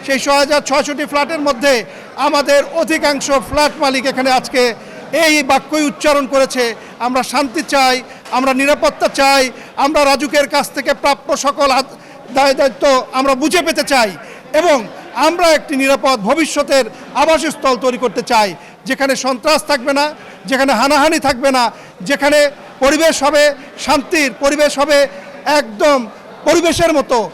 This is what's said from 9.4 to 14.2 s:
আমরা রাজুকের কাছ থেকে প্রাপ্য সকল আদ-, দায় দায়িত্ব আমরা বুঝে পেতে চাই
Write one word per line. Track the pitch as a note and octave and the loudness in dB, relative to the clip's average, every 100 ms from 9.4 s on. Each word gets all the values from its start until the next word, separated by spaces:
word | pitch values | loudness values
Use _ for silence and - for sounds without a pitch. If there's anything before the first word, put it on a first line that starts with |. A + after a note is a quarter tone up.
| C4 - - - | 0 -4 -16 -2
আমরা | C#4 D#4 C#4 | 0 2 2
রাজুকের | C#4 C#4+ D4 C#4+ | 2 0 0 0
কাছ | C#4+ A#3 | -2 -2
থেকে | - C4+ | -6 -4
প্রাপ্য | C#4 D4 C#4 - D#4+ | 0 0 -2 -2 -2
সকল | C#4 C#4 C#4 | -2 0 2
আদ-, | C4 C4 - - - - | 2 -2 -12 -20 -20 -6
দায় | C4+ C#4 | 0 2
দায়িত্ব | C4+ C#4 C4+ D4 C4 - | 2 0 2 2 2 0
আমরা | B3+ C#4 B3+ | -2 0 0
বুঝে | D4+ F4 | 2 0
পেতে | D#4+ D#4 | 0 -2
চাই | C#4+ C4+ A3 D#3+ | 0 2 0 -2